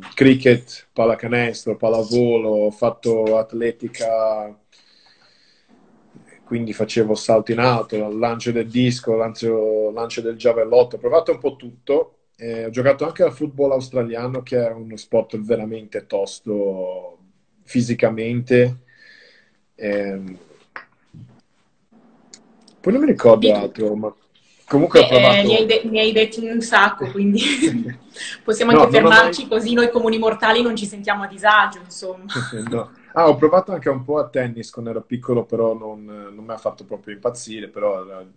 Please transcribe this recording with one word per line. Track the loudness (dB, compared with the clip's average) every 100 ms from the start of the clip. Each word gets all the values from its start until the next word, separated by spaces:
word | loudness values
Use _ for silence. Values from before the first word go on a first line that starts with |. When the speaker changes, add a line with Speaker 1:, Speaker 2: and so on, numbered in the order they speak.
| -10
Speaker 1:
cricket, | 4 6 6 4 4 0 -20 -12
pallacanestro, | -2 0 0 -2 -2 -2 -6 -8 -4
pallavolo, | -2 -2 0 0 2 2 0
ho | 0 -2
fatto | 0 -4 -2 -2 0 0 0
atletica, | -2 -4 -6 -6 -10 -8 -4 -2 -2 -4 -8 -16 _ _ _ _ _ _ _ _ _ _ _ _ _ _ _ -20 _ -20
quindi | -10 -8 -6
facevo | -6 -4 -2 0 -2
salto | 2 0 2
in | 0
alto, | 0 0 -4 -6 -6
lancio | -4 -4 -4 -6
del | -4 -4
disco, | -2 0 -2 -2 -2
lancio, | -2 -4 -4 -2 0 0 -2
lancio | -4 -8 -8
del | -8 -2
giavellotto, | 0 2 2 4 2 0
ho |
provato | 0 0 0
un | -2
po' | -4 -6
tutto. | -16 -14 -2 -2 -2 _ _ _
Eh, | -12 -8 -8
ho |
giocato | -2 2 2
anche | 0 0
al | 0
football | 0 -8 0 0
australiano, | 0 -2 -4 -4 -6 -8 -8
che | -4 -2 -2
è |
uno | -4 -14 -16
sport | -2 0 0 -4
veramente | -4 -4 -4 -10 -10 -12 -6
tosto | -6 -6 -8 -8 -4 -4 -4 -8 -10 -14 -20 _ _ _ _
fisicamente. | _ -4 -2 0 -2 -2 -6 -4 2 4 4 0 _ _ -20 -20 _ _ _ _ _
Ehm, | -10 -6 -4 -6 -8 -12 -18 _ _ _ -20 -20 _ _ -20 -20 _ _ _ _ _ _ _ _ _ _ -20 _ _ _ _
poi | -2
non | 0
mi | 2
ricordo | 4 6 6 6
Speaker 2:
Di |
tu. | 2
Speaker 1:
altro, | 0 -4 -4 -4
ma | -8 -12 _ _ _ _ 0
comunque | 2 6 6
ho |
Speaker 2:
Beh, | 6
eh, | 6
Speaker 1:
provato | 6 4 4
Speaker 2:
ne | 4
hai | 4
de-, | 2 0
ne | 0
hai | 2
detti | 2 0 -2 -6
un | -4
sacco, | 2 4 4 0 -8
quindi | -2 0 2
<laughs> | 0 0 0 0 -6 -10 _ -16 -16 -12 -4
possiamo | 0 4
Speaker 1:
No, | 6
Speaker 2:
anche | 6 6
Speaker 1:
non | 8
ho |
mai | 8
Speaker 2:
fermarci, | 6 2 -4
così | -4 0
noi | 2 2
comuni | 2 0 0
mortali | 0 0 2 2
non | 2 -2
ci | -8
sentiamo | -10 -6 -4
a | -6
disagio, | -2 4 4 4 -2
insomma. | -18 -14 -12 -12 -10
Speaker 1:
<laughs> | -8 -8 -8 -6
No. | -6 -8 -16 _
Ah, | 2 4
ho | 6
provato | 4 4 0
anche | -4 -4
un | -4
po' | -4 -4
a | -4
tennis | -4 -6 -8 -14
quando | -12 -10
ero | -10
piccolo, | -8 -8 -2 -2 -2
però | -2 -2
non, | -2 -10 -16 -18
non | -18 -18 -18 -14
mi |
ha | -8
fatto | -8 -10 -14
proprio | -16 -14 -8
impazzire, | -8 -8 -14 -14 -14
però | -6 -4 -4 -10
era | -18 -20